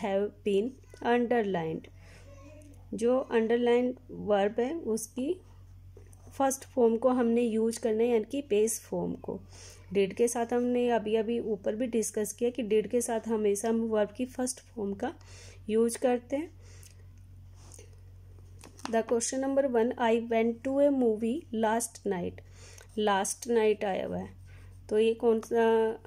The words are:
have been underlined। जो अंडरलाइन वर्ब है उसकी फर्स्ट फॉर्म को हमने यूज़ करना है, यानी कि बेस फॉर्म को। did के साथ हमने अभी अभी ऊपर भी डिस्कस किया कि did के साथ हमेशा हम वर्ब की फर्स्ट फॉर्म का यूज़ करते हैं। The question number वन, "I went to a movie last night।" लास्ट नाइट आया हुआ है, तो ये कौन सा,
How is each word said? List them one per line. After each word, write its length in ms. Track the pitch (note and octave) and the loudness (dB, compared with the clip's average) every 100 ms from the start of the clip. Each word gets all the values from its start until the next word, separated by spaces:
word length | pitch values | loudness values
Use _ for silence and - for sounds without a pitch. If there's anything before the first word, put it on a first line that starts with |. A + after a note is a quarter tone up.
have 240 | G#3 G3 G#3 - G#3+ | -2 -2 -2 -4 -2
been 220 | G3 A#3+ - - - - | 0 0 -6 -18 -8 0
underlined। 840 | A#3+ A#3 A#3+ G3+ F3+ D#3+ E3 - - - - - - - - - - - | 0 2 0 0 -2 -4 -6 -10 -20 -20 -20 -20 -20 -20 -20 -20 -20 -12
जो 240 | G3+ A#3 B3+ | -4 0 0
अंडरलाइन 760 | - A#3 A3 A#3+ A#3+ A#3+ B3 B3+ - | 0 0 2 2 4 2 2 -4 -12
वर्ब 500 | F3 F#3 G3+ G#3 A3 | -8 0 2 2 0
है 140 | B3 | -4
उसकी 640 | E4+ A#3 A3 - A#3+ C#4 F4+ - - - - - - - - - - | -4 -4 -4 -6 -6 -6 -6 -10 -20 -20 -20 -20 -20 -20 -20 -12 -2
फर्स्ट 260 | C4+ - | -2 -2
फॉर्म 320 | - - A#3 A3+ | -4 2 2 4
को 120 | B3+ | 2
हमने 340 | B3+ A#3 A#3 | 2 2 2
यूज़ 380 | A#3+ A3 A3+ A3+ | 0 0 0 0
करना 220 | A#3 A3 | -2 0
है, 80 | A#3+ | 2
यानी 140 | A#3 G#3+ | 2 0
कि 120 | C#4 | -6
बेस 380 | C#4 G#3 A3 - | -2 2 2 -2
फॉर्म 320 | - F3+ F3 | -8 -6 -6
को। 280 | - - G3 - - - - - | -6 -10 -12 -12 -20 -20 -20 -4
did 220 | G3 G3 | 0 0
के 140 | G3+ A#3 | 0 0
साथ 240 | A#3+ A#3 | 0 -2
हमने 380 | B3 B3 B3 A#3+ | 0 0 0 2
अभी 260 | A3+ G#3+ A3 | 0 0 0
अभी 240 | G#3+ A#3 | 0 -2
ऊपर 340 | A3+ G#3 - | -2 -4 -4
भी 120 | G#3+ B3+ | -4 -2
डिस्कस 460 | A3+ G#3 A3 G#3 | -2 -2 -4 -6
किया 180 | - A#3+ | -2 -4
कि 120 | B3 | -2
did 260 | G#3 A3 - | 0 0 0
के 120 | A#3+ | -2
साथ 200 | A#3 A3+ A3 | -2 -4 -2
हमेशा 400 | A3 G#3 G3+ A3+ | 0 0 0 0
हम 120 | A3+ | 0
वर्ब 300 | A3+ G#3+ G#3 | 0 0 0
की 160 | - B3+ | -2 -6
फर्स्ट 340 | - B3+ - | -4 -6 -6
फॉर्म 340 | - A3+ G3+ | -14 -8 -6
का 200 | G3 B3+ F4+ - - - - - | -4 -6 -8 -16 -20 -20 -14 -2
यूज़ 300 | A3 A#3 A#3 | 2 2 2
करते 380 | B3+ B3 B3 C#4 | 0 0 -2 -6
हैं। 260 | F4 - - - - - - - - - - - - - - - - - - - - - - - | -6 -12 -20 -20 -20 -20 -20 -20 -20 -20 -20 -20 -20 -20 -20 -20 -20 -20 -20 -20 -20 -20 -20 -16
The 200 | - A3+ | -4 -2
question 420 | A3 A#3 - C4 | 0 0 0 -2
number 200 | C4+ C4+ | 0 2
वन, 280 | C#4 A#3 A#3 | 2 2 2
"I 280 | - A#3 A#3 | 2 2 2
went 340 | A#3 A3+ A#3 A#3 C4+ | 2 2 2 0 0
to 100 | C4+ | 4
a 100 | C#4+ C4+ | 4 4
movie 380 | A#3+ G#3+ A3+ D4 - | 2 2 -2 -4 -4
last 520 | A3 A3 A#3 - - G3+ | -2 0 0 -2 -6 -4
night।" 340 | F#3 F3+ - - - - - - - | -4 -4 -8 -16 -20 -20 -20 -10 -2
लास्ट 500 | G#3 G3 G3+ - A#3+ | 2 2 0 -4 0
नाइट 360 | A#3 G#3+ G#3 | 2 4 2
आया 220 | G#3 F#3 - | -2 -2 -4
हुआ 120 | - | -6
है, 160 | F#3 - - - - - - | -8 -14 -20 -20 -20 -20 -2
तो 100 | G#3+ | 2
ये 160 | A3+ | 2
कौन 260 | A3+ A#3 A3 | 2 2 2
सा, 520 | - A#3 A3+ A3+ A3 - | 0 2 4 4 2 -2